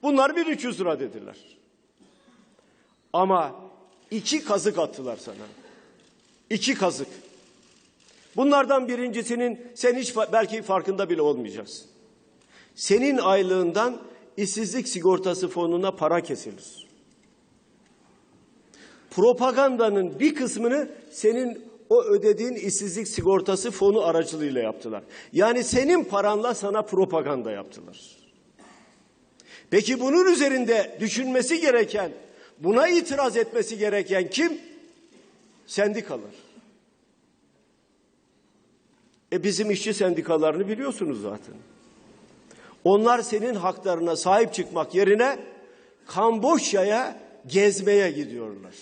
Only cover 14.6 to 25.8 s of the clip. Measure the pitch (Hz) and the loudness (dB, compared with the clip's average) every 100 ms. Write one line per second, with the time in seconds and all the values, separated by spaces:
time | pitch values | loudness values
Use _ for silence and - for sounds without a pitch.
14.6 | 220 247 220 185 170 185 185 175 180 175 | -6 -6 -6 -2 2 2 0 -4 -4 -4
15.6 | 170 175 190 190 156 170 170 131 - 98 | -2 -2 -2 -2 0 0 -2 -8 -10 -16
16.6 | - - - _ _ _ _ _ _ _ | -20 -20 -20 _ _ _ _ _ _ _
17.6 | _ _ _ _ _ _ _ _ _ _ | _ _ _ _ _ _ _ _ _ _
18.6 | _ - - - _ - 220 247 254 247 | _ -20 -20 -20 _ 2 4 4 2 4
19.6 | 269 247 226 202 185 143 285 311 254 - | 2 4 2 2 -2 0 0 0 -4 -2
20.6 | 233 277 269 - - - 214 233 254 226 | 0 0 -2 -10 -20 0 0 0 -4 -6
21.6 | - - - 233 220 202 214 190 233 240 | -16 -20 2 2 6 4 6 4 0 -4
22.6 | 185 - 196 175 202 - 170 190 190 190 | -4 -4 -4 -6 -8 -2 2 2 2 -2
23.6 | 240 196 196 214 170 165 160 160 147 127 | -4 2 2 4 2 0 0 -4 -4 -2
24.6 | 113 110 120 107 - - - 143 208 240 | -4 -4 -10 -10 -12 -20 -8 0 2 2
25.6 | 240 254 | 0 0